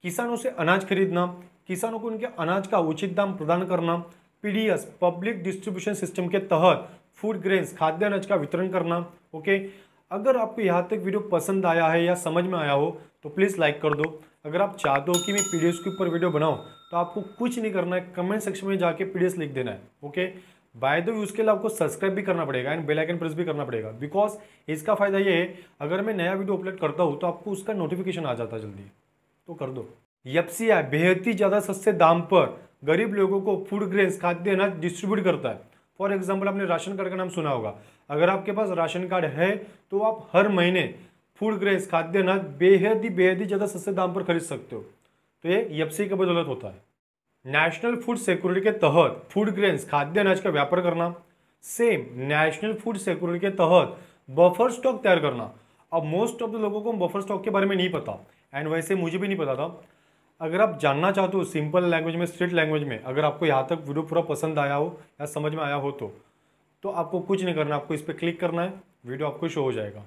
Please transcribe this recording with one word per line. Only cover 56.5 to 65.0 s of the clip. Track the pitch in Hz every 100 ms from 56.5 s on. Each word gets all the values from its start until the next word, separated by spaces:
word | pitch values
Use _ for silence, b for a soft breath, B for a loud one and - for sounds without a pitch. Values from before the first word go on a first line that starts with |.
the | 220
लोगों | 208 208
को | 214 220 175
बफर | 202
स्टॉक | 190 196
के | 190
बारे | 196 196
में | 196
नहीं | 180
पता, | 165 123 98 - b b
and | 135 156
वैसे | 165 160 196
मुझे | 170 175
भी | 202
नहीं | 196
पता | 147 131
था। | 156 170 b b b b b b
अगर | 160 175
आप | 214 156
जानना | 151 139 180
चाहते | 196 185 190
हो | 175
सिंपल | 160 151 180 180
लैंग्वेज | 165 160 165
में, | 175
स्ट्रीट | 175 175
लैंग्वेज | 175 156 156
में, | 147 110
अगर | 120 131 151
आपको | 151 165
यहाँ | 135 135
तक | 165 143
वीडियो | 143
पूरा | 156 165 165
पसंद | 147 160 151
आया | 143 143
हो | 160 175